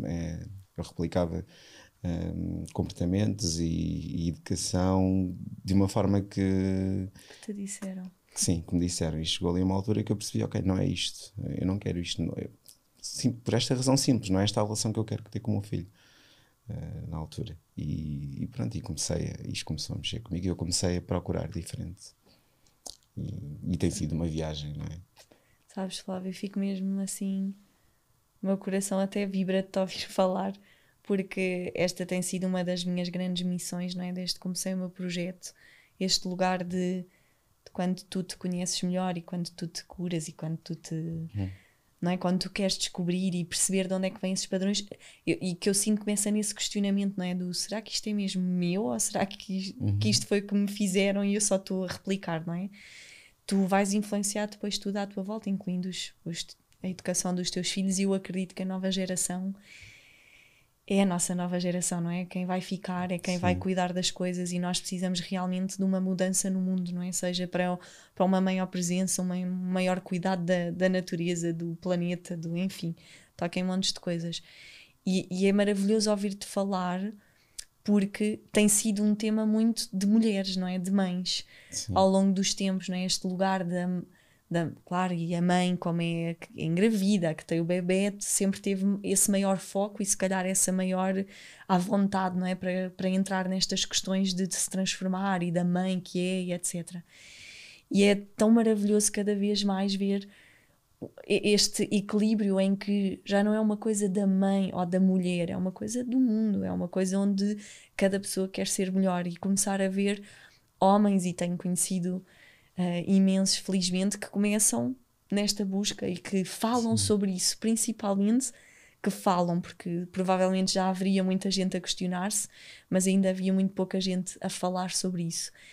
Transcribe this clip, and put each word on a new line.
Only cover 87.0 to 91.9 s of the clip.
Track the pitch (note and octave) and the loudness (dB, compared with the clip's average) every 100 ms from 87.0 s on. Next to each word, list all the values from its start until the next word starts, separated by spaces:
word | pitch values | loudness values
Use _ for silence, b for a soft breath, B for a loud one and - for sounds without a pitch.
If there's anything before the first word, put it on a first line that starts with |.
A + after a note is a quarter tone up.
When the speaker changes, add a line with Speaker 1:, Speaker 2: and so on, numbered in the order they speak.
| F#3+ G#3 E3 D#3 | 4 4 2 -2
Speaker 2:
que | - | -2
tem | E3 | 0
o | E3 | 2
bebé, | F3+ F3 F#3+ G3+ G3+ | 0 2 2 2 -2
sempre | - - G3 G3 | -2 0 0 0
teve | G3+ G3 G3 G3 | -2 0 2 0
esse | F3+ F#3 - | 0 2 4
maior | G3 G3 F#3+ | 4 2 0
foco | - G3 G#3 G#3 | -2 -2 -2 -2
e | G3 | -2
se | - | 0
calhar | F#3+ F#3+ F#3 | 0 0 0
essa | F#3 - | 0 2
maior | F#3 F#3 F#3 F#3+ F#3+ G3 B B B B | 2 0 0 0 0 -4 B B B B
à | F3+ | 4
vontade, | F#3 | 4